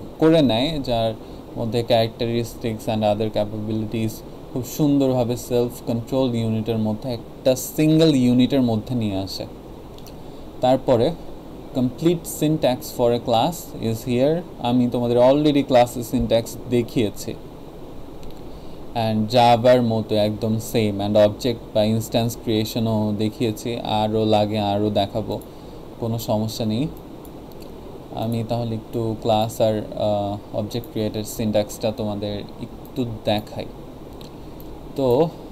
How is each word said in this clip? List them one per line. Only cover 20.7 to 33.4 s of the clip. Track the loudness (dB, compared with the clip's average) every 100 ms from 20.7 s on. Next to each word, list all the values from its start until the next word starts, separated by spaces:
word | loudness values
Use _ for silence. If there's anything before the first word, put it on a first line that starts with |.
| 0 2 0
And | 2 6
অবজেক্ট | 6 4 -2 -2 -2 0
বা |
ইনস্ট্যান্স | 2 2 0 0 0 -2
ক্রিয়েশনও | 0 0 0 0 0 2 0 0
দেখিয়েছি, | -2 0 -2 -2 -6 -6
আরও | -2 0 2 2 4
লাগে | 4 4 0
আরও | 0 2 2
দেখাবো, | 2 0 -2 -4 -8 -10 -16 -16 -16 -14 -6
কোনো | -4 -4
সমস্যা | -2 0 0 -2 -2
নেই। | 0 -2 -6 -16 -16 -16 -16 -16 -16 -16 -16 -16 -16 -10 -6
আমি | -2 -2 -2
তাহলে | -2 -2 -6
একটু | -6 -4 -2 -2
ক্লাস | 0 2 2 2
আর, | 2 2 -4 -2
আহ, | 0 0 -2 -4 -6 -6
অবজেক্ট | -4 -6 -6
ক্রিয়েটের | -4 -2 -4
সিনট্যাক্সটা | -6 -4 0 0 0 -2 -4 -2
তোমাদের | -4 -4 -6 -6
একটু | -10 -12 -12 -12 -10 -6 -4 -4 0
দেখাই। | -2